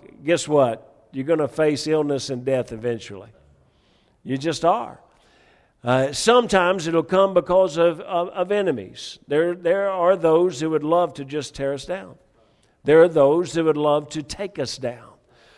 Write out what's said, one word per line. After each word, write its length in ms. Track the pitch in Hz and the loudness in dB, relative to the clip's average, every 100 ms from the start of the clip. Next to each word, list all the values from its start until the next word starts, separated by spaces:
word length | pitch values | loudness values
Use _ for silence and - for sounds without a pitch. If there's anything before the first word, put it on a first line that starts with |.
| - - | -20 -12
guess 240 | 147 170 - | -2 -2 2
what? 600 | 151 127 113 - _ _ | 2 2 0 -12 _ _
You're 140 | 135 135 | -10 -2
gonna 200 | 160 143 | 0 0
face 400 | - 156 143 156 | 0 0 0 -2
illness 440 | 156 147 139 - | 0 0 -4 -4
and 120 | 123 | -6
death 300 | 127 135 117 | -2 -2 -4
eventually. 560 | 113 120 117 - 98 110 _ _ _ _ _ _ _ _ _ | -8 -6 -6 -10 -18 -20 _ _ _ _ _ _ _ _ _
You 140 | - 135 | -8 -4
just 260 | 156 151 | -4 -2
are. 340 | 165 220 233 - _ _ _ _ _ _ _ _ | 0 0 -4 -16 _ _ _ _ _ _ _ _
Uh, 280 | 117 131 135 | 0 0 0
sometimes 760 | 143 214 247 226 190 175 190 160 | -2 2 4 4 2 2 0 0
it'll 160 | 165 | -2
come 320 | 165 185 196 | 0 2 2
because 420 | 185 175 185 190 156 | 2 2 2 2 2
of, 240 | 170 160 | 0 0
of, 280 | 202 175 180 | -4 -4 -4
of 220 | 196 180 | -4 -2
enemies. 680 | 208 190 123 95 - - - - | 0 0 -4 -8 -16 -18 -18 -4
There, 260 | 147 175 | 0 0
there 360 | 180 170 190 196 | -2 -2 0 0
are 260 | 190 175 190 | 0 2 4
those 420 | 160 160 180 139 | 4 4 2 -2
who 100 | 160 | -2
would 140 | 156 | -2
love 280 | 147 175 170 | 2 2 0
to 100 | 139 | -4
just 300 | 135 147 135 | -8 -8 -8
tear 200 | - 139 | -6 -6
us 100 | 139 | -6
down. 320 | 135 185 - - _ _ _ _ _ _ | -8 -10 -12 -20 _ _ _ _ _ _
There 200 | - 156 | 4 6
are 60 | 170 | 6
those 440 | 160 139 160 175 | 6 4 4 0
that 100 | 165 | -2
would 140 | 160 147 | 0 0
love 320 | 151 147 147 | 2 0 -2
to 120 | 156 | -10
take 360 | 147 - 202 - | -12 -10 -10 -8
us 200 | 127 - | -8 -6
down. 320 | 127 120 - - _ _ _ | -8 -10 -18 -20 _ _ _